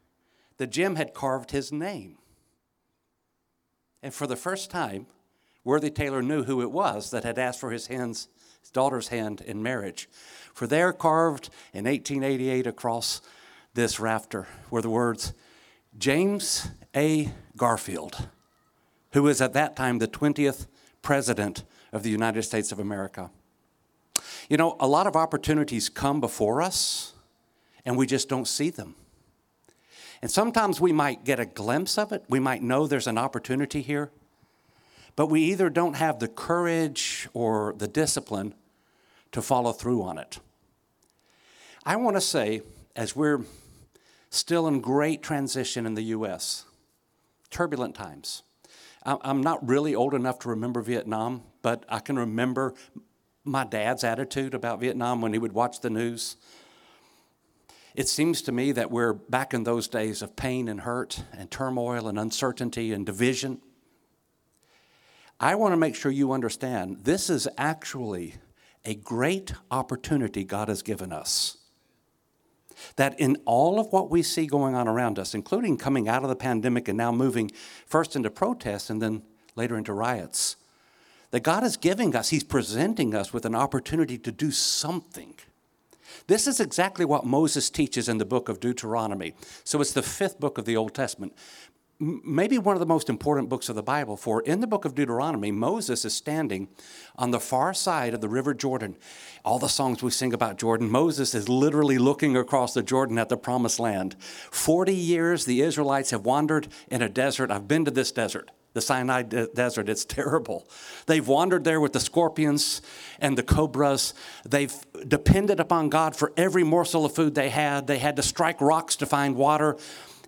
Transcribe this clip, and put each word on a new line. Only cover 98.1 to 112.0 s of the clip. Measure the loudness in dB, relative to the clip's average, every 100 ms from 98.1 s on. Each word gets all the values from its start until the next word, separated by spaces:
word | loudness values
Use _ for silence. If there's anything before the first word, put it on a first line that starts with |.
of | -2
the | -2
River | 0 0
Jordan. | -2 -2 -2 -6 -10 -18 -20 -20 -6
All | -2 0
the | 0
songs | 0 0 0
we | -2
sing | 0 0
about | 0 -2 0
Jordan, | 2 2 2
Moses | 4 2 2 0
is | -2 2
literally | 4 4 4 4 6
looking | 4 4 2 2
across | 2 2 2
the | 0
Jordan | 2 2 2 2
at | 0
the | -2
promised | 0 0 2 0
land. | 0 0 -4 -8
Forty | -16 -16 -10 0 4 4 4
years | 2 2 2 2 2
the | 2 2
Israelites | 4 2 2 2 0
have | 0
wandered | 2 2 4 2 -2 -10 -6
in | -2
a | 0
desert. | 2 0 0 -2
I've | -2 2
been | 2
to | 2
this | 2 0
desert, | 0 -2 -4 -10 -20 _
the | -4
Sinai | 0 0 2 0
de-, | 0 -2 0
desert. | 0 0 0 -2
It's | -2
terrible. | -4 -4 0 0 0 -8 -10 -20 -18 -4 2
They've | 4 6
wandered | 4 6 4
there | 4 4
with | 4
the | 2